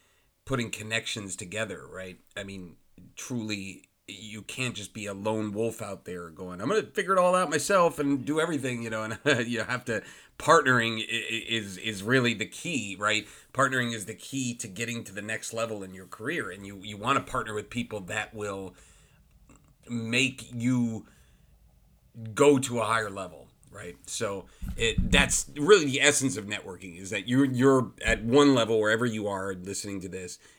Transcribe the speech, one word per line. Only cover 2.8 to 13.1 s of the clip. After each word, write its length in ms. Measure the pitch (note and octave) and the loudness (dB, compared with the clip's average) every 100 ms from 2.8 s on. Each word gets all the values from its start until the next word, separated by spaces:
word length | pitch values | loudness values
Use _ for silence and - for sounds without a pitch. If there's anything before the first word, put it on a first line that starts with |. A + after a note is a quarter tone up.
| _ - F2+ - | _ -20 -20 -16
truly, 680 | - B2 G#2+ G#2 F#2+ F2+ - _ - | -8 -6 -4 -6 -8 -12 -20 _ -18
you 360 | G#2 A2 G#2+ | -14 -12 -12
can't 320 | - - B2+ | -10 -6 -6
just 180 | G#2+ G2 | -6 -10
be 140 | A2+ G2+ | -10 -8
a 80 | |
lone 380 | G2 G#2 A2 G#2+ | -4 -2 -2 -2
wolf 280 | G2+ A2+ A2 | -2 -4 -4
out 240 | G2+ G2 | -8 -10
there 240 | - F2+ E2+ | -10 -10 -12
going, 320 | D#2+ F#2 F2+ | -12 -12 -6
"I'm 80 | A#2+ | -2
gonna 140 | G#3+ | -2
figure 320 | - - F3+ | -2 -2 2
it 40 | F#3+ | 4
all 160 | F3+ | 6
out 160 | F#3 F3 | 4 2
myself 480 | D#3 - G3 E3+ D3+ | 0 4 4 4 4
and 260 | C#3+ C#3 | 0 0
do 160 | A#2+ D#3 | 0 0
everything," 420 | E3 D3+ B2+ A#2+ | 0 0 -2 -4
you 80 | A#2 | -4
know, 140 | A2 | -4
and 140 | A2 A2+ | -4 -2
<laughs> 220 | C#3+ B2 A#2+ | 2 2 0
you 140 | A#2 | -2
have 220 | G#2+ B2 - | -2 -4 -4
to, 160 | A2 - - - - | -4 -6 -14 -20 -2
partnering 600 | - E3 C3+ B2+ A2+ A2+ | 6 6 8 4 4 0
i-, 40 | |
i-, 420 | A2 A#2 G#2 A2+ - | -2 -2 -2 -4 -2
is, 300 | A2+ G2+ F2+ | -2 -2 -6
is 240 | A2+ G2+ | -6 -4
really 320 | G2+ C3 A#2+ | 2 4 4
the 120 | G#2+ G#2+ | 2 -2
key, 500 | - E3+ D3+ G2+ F#2 | -6 -6 -4 -4 -2
right? 280 | G#2 | 0